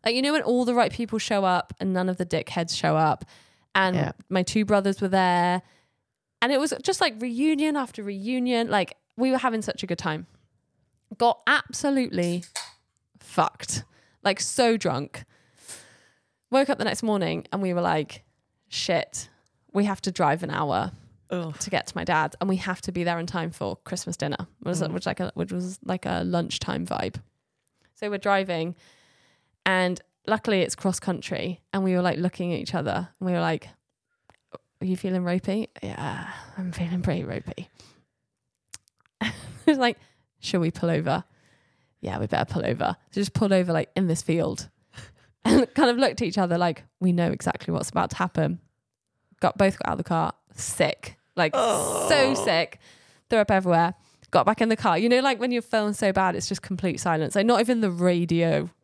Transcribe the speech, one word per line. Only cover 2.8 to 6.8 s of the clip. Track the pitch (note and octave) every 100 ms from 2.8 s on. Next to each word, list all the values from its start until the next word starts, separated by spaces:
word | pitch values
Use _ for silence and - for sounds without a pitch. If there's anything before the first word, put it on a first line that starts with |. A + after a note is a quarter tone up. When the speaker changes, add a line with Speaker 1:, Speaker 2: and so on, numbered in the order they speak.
| D#3 D#3
Speaker 1:
up, | D#3 - - - _ _ _ G3
and | F#3+ F3+
Speaker 2:
Yeah. | D3 - -
Speaker 1:
my | F#3
two | F3+ A3 G3+
brothers | G#3 G3 F#3+
were | G3
there, | F#3+ F#3 F3 F3 F3+ - _ _ _ _ _ _ _
and | A#3+
it | C#4
was | D4 -